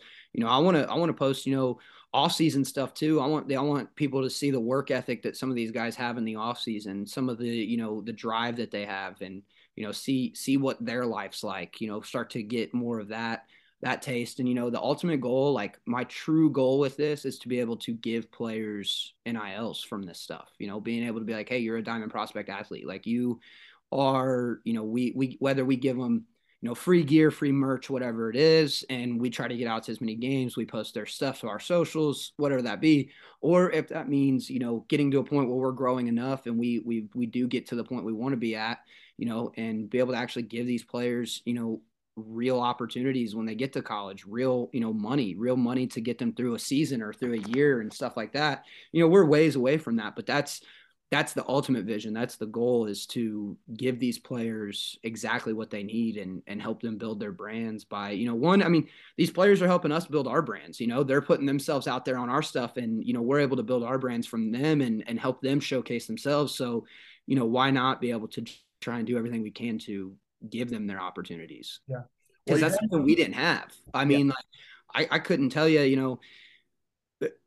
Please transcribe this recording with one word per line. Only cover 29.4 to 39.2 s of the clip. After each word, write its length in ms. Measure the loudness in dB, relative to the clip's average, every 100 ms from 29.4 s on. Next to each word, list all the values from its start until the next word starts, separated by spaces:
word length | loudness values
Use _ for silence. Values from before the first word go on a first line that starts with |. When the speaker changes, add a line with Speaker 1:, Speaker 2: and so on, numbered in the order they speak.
| -4
Speaker 1:
to 100 | -4
get 120 | -2
out 160 | -4
to 80 | -4
as 80 | -6
many 140 | -6
games. 420 | -4 -2 0 -2 -4
We 80 |
post 300 | -6 -6 -6
their 120 | -8 -8
stuff 340 | -4 -4 -4
to 80 | -8
our 120 | -8
socials, 720 | 0 2 2 0 0 0 -6 -2
whatever 240 | 0 2
that 180 | 0 2
be. 300 | 6 6 4 -6 -20 -4
Or 300 | 4 4 4
if 180 | 2 -2
that 200 | -4 0
means, 400 | 2 4 2 0
you 100 | -4
know, 260 | -2 -4 0
getting 220 | 2 4
to 80 | 2
a 60 |
point 240 | 2 2 2
where 100 | 2
we're 140 | 0
growing 340 | 0 0 0 2
enough 380 | 0 0 -4 -2
and 120 | -2
we, 220 | 0 0
we, 240 | -2 -4 -4
we 120 | -4 -2
do 200 | 0 0
get 200 | -2 -4
to 80 | -6
the 80 |
point 200 | -4 -6
we 80 | -4
wanna 240 | -4 -2 -2
be 200 | -2 -2
at, 220 | -4 -6 -10 -20 -20
you 80 | -6